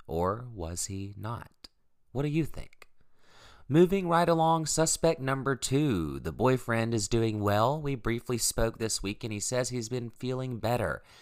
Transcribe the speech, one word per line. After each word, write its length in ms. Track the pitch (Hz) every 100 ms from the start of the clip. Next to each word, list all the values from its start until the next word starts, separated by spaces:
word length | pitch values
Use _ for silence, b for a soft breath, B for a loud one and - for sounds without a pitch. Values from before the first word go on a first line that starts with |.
| -
or 420 | 80 90 110 123
was 320 | 110 82 87 -
he 300 | 98 98 101
not? 520 | 104 117 - _ - _ _ _ _
What 100 | 123
do 60 | 147
you 180 | 156 139
think? 420 | - - - - - B B B B B B -
Moving 400 | 147 180 196 175
right 220 | 165 170
along, 380 | 165 160 165 156
suspect 520 | - 160 - 165 165
number 360 | 131 135 131 131
two. 640 | - 135 151 95 76 67
The 120 | 71
boyfriend 640 | 76 127 131 - 113 113
is 140 | 117 104
doing 320 | 117 113 107
well. 420 | 101 104 117 156
We 140 | 143 131
briefly 420 | 113 117 - 120
spoke 400 | - - 113 -
this 240 | 110 -
week, 220 | 98 104
and 100 | 120
he 60 | 104
says 300 | - 123 123
he's 200 | 123 110
been 220 | 127 120
feeling 480 | - 127 127 131 117
better 420 | 110 120 90 65 B B